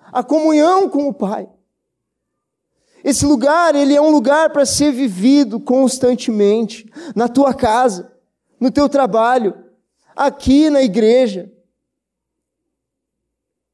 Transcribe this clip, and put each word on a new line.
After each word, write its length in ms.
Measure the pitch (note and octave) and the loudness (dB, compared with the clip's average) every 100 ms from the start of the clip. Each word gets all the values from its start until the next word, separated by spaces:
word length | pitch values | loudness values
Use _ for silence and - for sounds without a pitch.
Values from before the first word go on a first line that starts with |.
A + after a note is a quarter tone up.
| _ | _
a 100 | - | -8
comunhão 680 | - D4+ D#4 D4+ D#4 F#4 F#4+ | -2 0 2 2 2 2 0
com 200 | C#4+ C#4+ | -2 -4
o 40 | |
Pai. 320 | - G3 G#3 F#3 _ _ _ _ _ _ _ _ _ _ _ _ _ _ _ | -4 -6 -8 -12 _ _ _ _ _ _ _ _ _ _ _ _ _ _ _
Esse 220 | - C4 C#4+ | -4 -2 0
lugar, 500 | C#4 C#4 D#4+ E4+ C#4+ | 0 0 0 2 2
ele 180 | C#4 | 2
é 80 | C#4+ | 2
um 100 | D4+ | 2
lugar 380 | D4+ A3+ D4 D#4+ | 2 2 0 0
para 160 | D4+ C#4 | 0 -2
ser 280 | - D4 | 0 -2
vivido 680 | B3 C4+ F3+ A3 C#4+ B3+ A3 | -2 -4 -2 2 2 2 -4
constantemente, 1300 | - B3+ C4 B3+ B3 B3 - G#3+ G3+ G#3+ A3+ - - - E4+ | -2 0 0 0 -2 -2 -4 0 0 0 -4 -10 -20 -20 -10
na 140 | G#3 A#3+ | -4 -2
tua 260 | B3 C#4 | 0 0
casa, 640 | C4 A#3 A3 B3+ F#3 - _ _ _ _ - | 0 -2 0 0 -2 -14 _ _ _ _ -6
no 140 | B3 | -2
teu 160 | - D4 | 0 0
trabalho, 720 | C#4 B3+ A3 A3+ B3+ G#3 - - _ _ _ _ - | 0 0 0 0 0 -2 -8 -18 _ _ _ _ -4
aqui 540 | C#4 - - C#4 D#4 | -4 -2 2 2 4
na 120 | C#4+ | 2
igreja. 720 | C4 F#3 G#3+ B3 B3 F#3+ E3 _ _ _ _ _ _ _ _ _ _ _ _ _ _ _ _ _ _ _ _ _ _ | 0 2 2 4 2 -4 -14 _ _ _ _ _ _ _ _ _ _ _ _ _ _ _ _ _ _ _ _ _ _